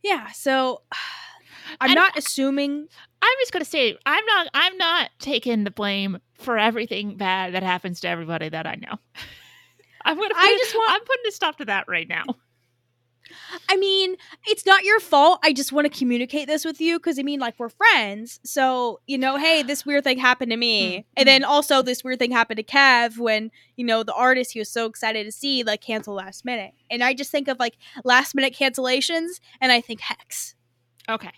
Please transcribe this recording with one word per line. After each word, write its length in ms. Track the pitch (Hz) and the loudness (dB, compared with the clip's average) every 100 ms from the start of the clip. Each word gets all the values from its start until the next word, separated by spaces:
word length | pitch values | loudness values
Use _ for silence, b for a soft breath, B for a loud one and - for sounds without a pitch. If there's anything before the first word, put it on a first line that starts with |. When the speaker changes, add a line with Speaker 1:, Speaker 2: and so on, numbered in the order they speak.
Speaker 1:
Yeah, 280 | 415 330 220 | -2 -2 -4
so 500 | - 277 262 262 233 _ | -6 0 0 0 -4 _
<sighs> 880 | - - - - - _ - - 311 | -12 -12 -14 -20 -20 _ -20 -18 -2
I'm 100 | 262 | 4
Speaker 2:
And 40 | |
Speaker 1:
not 220 | 330 381 294 | 6 4 2
assuming 720 | - - 269 277 285 285 311 b b _ | -6 -2 0 0 -2 -4 -10 b b _
Speaker 2:
I'm 120 | 427 539 | 0 2
just 120 | 494 | -2
gonna 120 | 359 | -4
say, 320 | 311 320 240 - - | -4 0 0 0 -2
I'm 180 | 320 440 | 0 2
not, 220 | 415 330 | 0 2
I'm 220 | 269 349 381 | 0 0 0
not 320 | 339 339 - _ | 0 0 -2 _
taking 460 | 269 269 247 226 | -4 -4 0 -2
the 60 | 202 | -2
blame 480 | 208 202 196 196 180 _ | -4 -4 -2 -4 -6 _
for 240 | _ - 226 | _ -4 0
everything 580 | 220 233 233 190 208 196 | 0 0 -6 -6 -8 -6
bad 380 | 190 190 185 | -4 -2 -2
that 80 | 180 | -4
happens 380 | 185 180 185 175 | -2 -4 -4 -8
to 80 | 180 | -6
everybody 400 | 170 165 165 156 | -6 -6 -6 -6
that 180 | 160 160 | -8 -10
I 100 | - | -12
know. 220 | - - _ | -12 -16 _
<laughs> 920 | - - - - _ _ _ _ _ | -20 -18 -20 -20 _ _ _ _ _
I'm 120 | - 320 | -4 -2
gonna 180 | 415 | -2
Speaker 1:
I 140 | 339 392 | 4 4
Speaker 2:
put 60 | |
a, 40 | 466 | 6
Speaker 1:
just 160 | 508 | 2
want 160 | 440 453 | 0 2
Speaker 2:
I'm 80 | 403 | 0
putting 220 | 466 508 466 | -2 -4 -4
a 40 | |
stop 260 | - 330 302 | -4 -4 -4
to 60 | 226 | -4
that 180 | 196 - | -4 -2
right 200 | 175 165 | -6 -4
now. 160 | 170 - - _ _ _ _ _ _ _ _ B B B 359 - | -8 -6 -10 _ _ _ _ _ _ _ _ B B B -12 -2
Speaker 1:
I 80 | 381 | 0
mean, 400 | 392 381 381 370 B B - | 2 2 0 -4 B B -4
it's 200 | 440 - | -2 4
not 180 | 381 | 4
your 140 | 381 427 | 6 2
fault. 380 | - 285 302 359 | 4 6 6 6
I 80 | 311 | 2
just 200 | 269 277 | 0 -2
wanna 180 | 277 294 | 0 -2
communicate 560 | 294 247 240 254 294 277 | 0 -2 0 -2 -6 -2
this 180 | 302 | -4
with 160 | 320 302 | -4 -2
you 180 | 320 339 | -2 0
'cause, 200 | 339 277 | -2 -4
I 40 | |
mean, 180 | 277 285 | -4 -4
like, 140 | 240 - | -6 -6
we're 100 | 233 | -12
friends. 720 | _ 453 349 214 202 233 - | _ 4 4 0 -6 -12 -16
So, 560 | - 294 262 254 240 208 - | -8 0 2 2 -4 -6 -8
you 120 | 269 | -2
know, 180 | 262 277 | -2 0
hey, 260 | 320 320 | 2 2
this 240 | 262 285 285 | 0 -6 0
weird 180 | 285 | 0
thing 140 | 277 254 | 0 2
happened 320 | 254 254 247 | 2 2 -2
to 60 | 226 | -2
me. 420 | 233 220 190 180 | 0 0 0 -4
Speaker 2:
Mm, 60 | - - | -8 2
Speaker 1:
And 120 | 269 | 6
then 140 | 269 | 6
Speaker 2:
mm. 40 | 285 | 6
Speaker 1:
also 360 | 294 294 277 | 2 4 2
this 200 | 254 254 | 2 -4
weird 160 | 254 254 | -6 -4
thing 140 | 240 | 0
happened 240 | 240 226 220 | 0 0 -2
to 60 | |
Kev 540 | 220 277 277 247 233 226 | 0 4 6 6 2 -2
when, 320 | 233 214 220 b b - | -2 -2 -4 b b -8
you 80 | |
know, 180 | 240 226 | 0 0
the 120 | 220 | 0
artist 380 | - 247 254 247 | 2 4 4 0
he 60 | 233 | -6
was 120 | 208 | -6
so 160 | 233 226 | -4 -4
excited 380 | - 220 220 | -4 -4 -4
to 80 | 214 | -8
see, 300 | - 277 262 | -8 -4 -2
like, 180 | 220 214 | -2 -4
canceled 360 | - 220 214 202 | -4 -6 -6 -10
last 280 | 190 - | -10 -12
minute. 280 | 247 240 190 _ _ | -8 -8 -8 _ _
And 140 | 240 | -2
I 100 | 247 | 0
just 160 | 262 285 | 0 -2
think 180 | 294 277 | -4 -2
of, 100 | 254 | -2
like, 180 | 240 _ B B | -4 _ B B
last 300 | 247 247 277 | 4 4 4
minute 200 | 277 262 | 0 -2
cancellations, 840 | 254 269 254 254 254 269 330 339 359 b b | 0 -2 0 0 0 0 -2 -4 -10 b b
and 100 | 262 | 2
I 80 | 240 | 2
think 200 | 240 220 | 2 -12
hex. 540 | - - - - - _ _ _ _ _ - | -10 -10 -12 -12 -12 _ _ _ _ _ -8
Speaker 2:
Okay. 220 | 220 208 | -8 -8